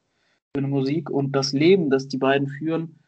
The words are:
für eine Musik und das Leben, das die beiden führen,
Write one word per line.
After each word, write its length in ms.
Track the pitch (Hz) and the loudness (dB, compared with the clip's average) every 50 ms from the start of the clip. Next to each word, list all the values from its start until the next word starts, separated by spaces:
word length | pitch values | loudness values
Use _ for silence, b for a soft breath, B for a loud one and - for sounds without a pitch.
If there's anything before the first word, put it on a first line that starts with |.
| _ _ _ _ _ _ _ _ _ _ - | _ _ _ _ _ _ _ _ _ _ -6
für 40 | 139 | -4
eine 100 | 139 139 | -2 0
Musik 400 | 139 139 131 135 147 165 - - | 0 0 0 0 -2 -2 -4 -2
und 240 | - 143 143 135 139 | -2 -2 -2 0 0
das 200 | 139 139 - - | -2 -2 0 0
Leben, 360 | 135 151 170 196 196 165 143 | 2 4 6 4 4 4 2
das 180 | 131 135 135 - | 0 0 0 -2
die 100 | - 131 | -4 -2
beiden 280 | 135 135 139 143 139 139 | 0 2 2 2 0 -2
führen, 500 | 139 139 156 160 165 165 165 165 b b b | -6 -6 -6 -4 -4 -4 -4 -8 b b b